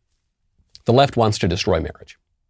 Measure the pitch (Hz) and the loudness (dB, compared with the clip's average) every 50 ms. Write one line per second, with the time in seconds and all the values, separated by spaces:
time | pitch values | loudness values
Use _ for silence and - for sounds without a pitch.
0 | _ _ _ _ _ _ _ _ _ _ _ _ _ _ _ - _ - 117 127 | _ _ _ _ _ _ _ _ _ _ _ _ _ _ _ -8 _ 0 2 2
1 | 139 135 - 123 113 107 107 - - 92 87 - - - 90 85 78 - - - | 2 2 2 0 0 0 0 -2 -2 -2 -2 -2 -2 -2 -2 -2 -2 -6 -10 -16
2 | - - - _ _ _ _ _ _ | -20 -20 -20 _ _ _ _ _ _